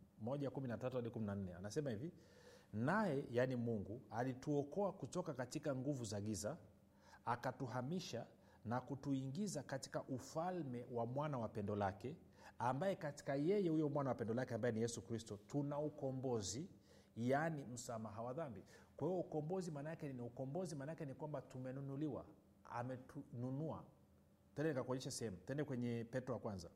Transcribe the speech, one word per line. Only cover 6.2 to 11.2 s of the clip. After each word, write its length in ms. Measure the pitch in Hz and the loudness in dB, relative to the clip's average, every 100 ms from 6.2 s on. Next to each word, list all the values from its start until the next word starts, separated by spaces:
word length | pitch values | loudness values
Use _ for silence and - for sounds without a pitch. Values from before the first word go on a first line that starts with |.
giza, 360 | 104 98 104 170 - - - - - - | 0 0 -2 -4 -10 -20 -20 -20 -20 -4
akatuhamisha 1040 | - 120 135 - 131 123 127 180 - 117 - - - - | 0 0 0 -2 -2 0 0 -2 -2 -4 -6 -12 -20 -8
na 160 | 104 123 | 0 0
kutuingiza 840 | - 135 143 135 135 143 208 147 | 0 -4 0 0 0 -2 -2 -2
katika 400 | - 135 - 147 | -4 -4 -4 -6
ufalme 840 | - 131 - 160 175 180 143 120 120 | -4 -6 -4 -2 0 0 -2 -4 -2
wa 140 | 117 117 | 0 0
mwana 320 | 135 | 2